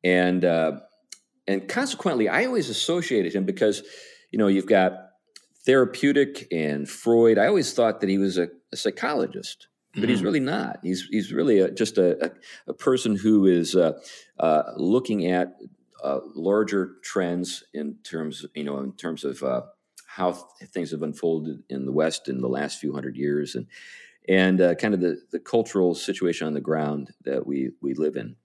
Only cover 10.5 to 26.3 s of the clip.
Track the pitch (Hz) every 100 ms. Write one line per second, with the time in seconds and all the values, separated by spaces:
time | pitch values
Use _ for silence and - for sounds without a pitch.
10.5 | 104 82 - 90 92 - 107 92 - 147
11.5 | 104 92 - 110 - 90 82 80 - -
12.5 | - - - - 127 120 104 107 107 95
13.5 | 87 82 92 82 - - - - _ 80
14.5 | 78 - 60 87 120 127 107 87 90 90
15.5 | - - _ _ _ 71 67 - - 85
16.5 | 104 104 101 90 - - 101 90 87 90
17.5 | - _ 76 76 73 - 82 78 73 76
18.5 | 76 71 69 67 67 87 78 71 67 69
19.5 | 62 - _ _ - _ - 90 87 -
20.5 | _ - 92 80 78 78 76 85 80 78
21.5 | 69 - 67 67 67 78 - - 65 64
22.5 | 64 73 - 76 71 67 67 71 71 73
23.5 | - - - - - - _ - 95 92
24.5 | 92 90 85 110 98 90 - _ 82 -
25.5 | 117 110 98 90 82 - - 90